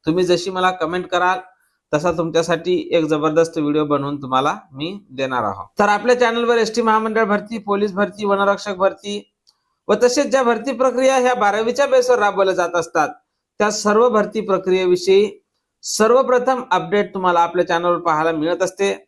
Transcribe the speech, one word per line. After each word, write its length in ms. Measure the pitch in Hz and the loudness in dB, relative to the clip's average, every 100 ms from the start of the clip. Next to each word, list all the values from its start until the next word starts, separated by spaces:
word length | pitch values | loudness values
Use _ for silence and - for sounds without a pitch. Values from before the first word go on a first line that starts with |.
| - | -2
तुम्ही 180 | 175 | -2
जशी 260 | 175 170 190 | 0 0 0
मला 200 | 185 185 | -2 -2
कमेंट 360 | 180 160 180 180 | -2 -4 -4 -2
कराल 320 | 180 180 185 - _ _ _ _ | 0 0 -2 -6 _ _ _ _
तसा 200 | 151 175 | -2 0
तुमच्यासाठी 640 | 165 165 165 170 165 175 180 - | -2 -2 -2 0 -4 0 -2 0
एक 140 | 165 | -2
जबरदस्त 540 | 156 156 156 156 165 165 | 0 0 0 2 0 -2
व्हिडिओ 260 | 147 151 | -2 0
बनवून 360 | 151 143 143 143 | 0 -2 -2 -8
तुम्हाला 320 | 131 131 143 180 _ | -2 -2 -2 -4 _
मी 200 | 135 160 202 _ | -12 -10 -10 _
देणार 340 | 131 135 127 | -8 -4 -2
आहोत. 220 | 107 95 - - | -4 -6 -12 -2
तर 100 | 208 | 0
आपल्या 300 | 208 240 247 | 0 0 2
चॅनलवर 380 | 240 233 233 233 | 2 0 0 0
एसटी 240 | 214 226 | 0 0
महामंडळ 420 | 226 220 220 220 | 0 0 0 -2
भरती, 340 | 214 208 208 226 | 0 -2 -4 -10
पोलीस 340 | - 202 208 | -4 -2 -2
भरती, 320 | 180 202 202 | -2 -4 -4
वनरक्षक 520 | 208 196 196 196 208 185 | -2 0 2 0 -6 -2
भरती 440 | 190 - 202 202 - _ _ _ _ _ - | -2 -2 -10 -12 -12 _ _ _ _ _ -2
व 60 | 208 | 2
तसेच 280 | 240 247 247 | 2 2 2
ज्या 120 | 262 | 2
भरती 300 | 240 220 220 | 2 0 -4
प्रक्रिया 440 | 233 262 240 262 262 | 0 0 2 2 4
ह्या 180 | 247 | 2
बारावीच्या 520 | 247 208 202 226 240 277 | 2 0 0 -2 0 2
बेसवर 320 | 262 247 240 | 2 4 2
राबवल्या 360 | 208 185 190 | 2 2 0
जात 220 | 170 175 175 | 0 -2 -2
असतात 320 | 165 170 151 - _ _ _ _ | -2 -2 -2 -4 _ _ _ _
त्या 100 | 208 | -2
सर्व 360 | 208 208 208 247 | 0 0 4 4
भरती 320 | 214 208 220 | 2 -2 -4
प्रक्रियेविषयी 920 | 196 190 190 185 185 175 185 190 208 - _ _ _ _ | -2 -2 0 0 2 0 4 4 2 -4 _ _ _ _
सर्वप्रथम 760 | - - 220 247 247 247 247 254 - | -10 0 4 4 4 2 2 -2 -2
अपडेट 420 | 185 170 202 196 | -2 0 -2 -2
तुम्हाला 260 | 190 180 170 | -2 0 2
आपल्या 260 | 170 180 175 | 2 0 0
चॅनलवर 320 | 170 175 175 | 0 0 0
पाहायला 340 | 170 156 165 | 0 0 0
मिळत 300 | 160 156 170 | 0 -2 -2
असते. 300 | 180 - 196 190 | -4 -2 -4 -4